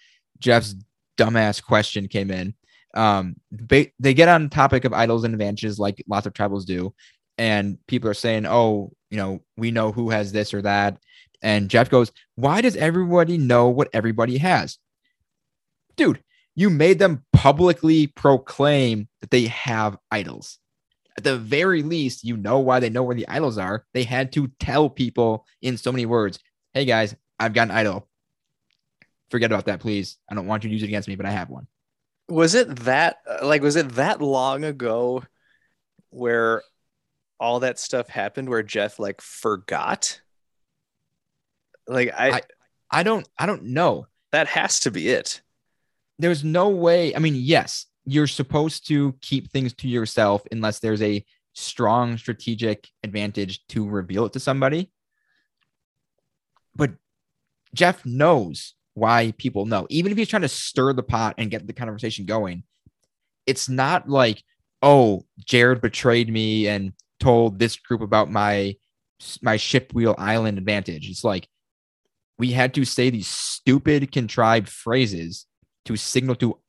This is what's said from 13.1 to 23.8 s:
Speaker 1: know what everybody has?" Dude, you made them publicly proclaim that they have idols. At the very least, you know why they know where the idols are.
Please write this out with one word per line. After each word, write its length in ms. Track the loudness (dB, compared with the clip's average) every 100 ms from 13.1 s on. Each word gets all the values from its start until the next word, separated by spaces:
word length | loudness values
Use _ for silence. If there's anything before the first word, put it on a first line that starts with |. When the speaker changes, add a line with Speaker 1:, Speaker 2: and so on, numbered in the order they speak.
| 2 2 2
Speaker 1:
know 300 | 4 6 4
what 200 | 2 0
everybody 440 | -2 -2 0 -2 0
has?" 400 | 2 0 -2 -10 _ _ _ _ _ _ _ _ _ _ _ 0
Dude, 260 | 0 0 _ _ _
you 140 | 0 2
made 280 | 6 6 6
them 260 | 4 2 _
publicly 760 | 8 8 6 4 4 4 4 2
proclaim 1000 | 2 4 4 2 0 2 2 2 -2 -6 _
that 100 | 0
they 160 | 2 2
have 500 | -4 -4 -2 -2 -4 -8
idols. 480 | -6 -6 -12 -18 -20 _ _ _ _ _ -6
At 80 |
the 140 | -4 -4
very 440 | -2 0 2 0
least, 420 | -2 -2 -4 -4
you 120 | -8 -6
know 220 | 0 2
why 220 | 4 2
they 100 | 2
know 120 | -2
where 140 | -2 -4
the 120 | -6
idols 280 | -4 -4 -2
are. 260 | -4 -6